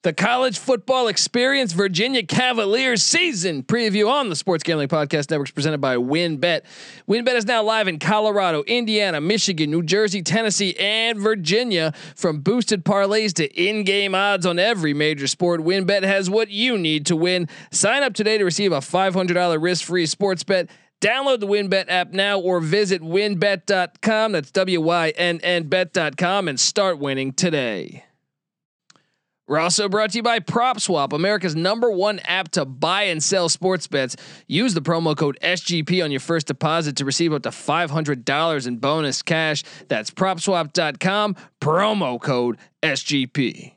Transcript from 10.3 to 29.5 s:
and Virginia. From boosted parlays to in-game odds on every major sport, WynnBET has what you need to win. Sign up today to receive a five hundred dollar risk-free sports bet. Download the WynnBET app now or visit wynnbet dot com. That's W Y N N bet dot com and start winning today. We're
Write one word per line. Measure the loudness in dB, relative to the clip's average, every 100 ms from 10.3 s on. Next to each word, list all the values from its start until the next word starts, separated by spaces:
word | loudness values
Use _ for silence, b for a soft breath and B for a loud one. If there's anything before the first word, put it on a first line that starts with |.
| 0 0 0 -2 0
and | 0 0 -2 0
Virginia. | 0 0 0 0 2 0 0 B -18 -4
From | -2 0
boosted | 0 0 2 0
parlays | 2 2 2 2 0
to | -2 -4
in-game | 0 0 0 0 0 0
odds | 2 2 2 0
on | 2
every | 2 2 0
major | 2 0 0 -4
sport, | 0 0 2
WynnBET | 2 2 2 2
has | 2 0 2
what | 0 0
you | 0 0 2
need | 0 0
to | 0
win. | 0 2 0 -2 B B
Sign | 0 2 2
up | 0
today | 0 0 2
to |
receive | 2 2 0
a | 0
five | 0 0 2
hundred | 2 0
dollar | 2 2 2
risk-free | 0 -2 -2 -2 -2
sports | 0 -2 -2
bet. | 0 0 0 b b _
Download | 0 2 2 0
the | 2
WynnBET | 0 2 0 2
app | 0 0
now | -2 0 0
or | 0 0
visit | 2 0 2 -2
wynnbet | 0 0 0 0 0 0 0
dot | 0 0 _
com. | 0 2 2
That's | 0 -2
W | -2 0 0
Y | 2 2 0
N | 0 -2 0
N | 0 0
bet | 0 0 0
dot | -2 -2 -2
com | 0 0 -2
and | -2
start | 0 2 0 0
winning | -2 -2 -4
today. | -2 0 0 -2 -6 -8 -16 -20 _ _ _ _ _ _ _ _ _ _ _ _ _
We're | -4